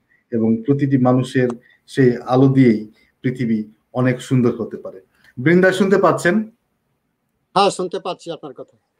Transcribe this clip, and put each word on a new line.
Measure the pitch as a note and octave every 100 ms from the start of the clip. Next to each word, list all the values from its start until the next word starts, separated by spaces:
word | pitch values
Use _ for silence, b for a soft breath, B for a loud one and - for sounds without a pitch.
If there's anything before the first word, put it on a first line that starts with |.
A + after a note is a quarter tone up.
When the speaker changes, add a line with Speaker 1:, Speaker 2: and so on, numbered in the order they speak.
| _ _ _
Speaker 1:
এবং | A#2 A2 A2 B2+
প্রতিটি | C#3 C#3+ C3+
মানুষের | B2+ B2+ A#2+ C3+ B2 A#2 b b _
সেই | - B2+ A#2
আলো | - B2+ C3+
দিয়েই | C3+ B2+ G#2+ G#2+ b b _
পৃথিবী | B2+ B2+ A#2 A2 G#2+ _ _
অনেক | B2 B2+ B2
সুন্দর | - C3+ A#2 -
হতে | G2+ G#2+
পারে। | F#2+ F#2+ _ b b b
বৃন্দা, | C3 F3 F#3
শুনতে | F#3 G3+ G3
পাচ্ছেন? | F3 C#3+ E3+ G#3 G#3+ _ _ _ _ _ _ _ _ _ _ F3+
Speaker 2:
হ্যাঁ, | G3
শুনতে | F#3 F3+ F#3+
পাচ্ছি | F3+ F3 -
আপনার | D3+ D3+
কথা। | B2+ C3+ _ _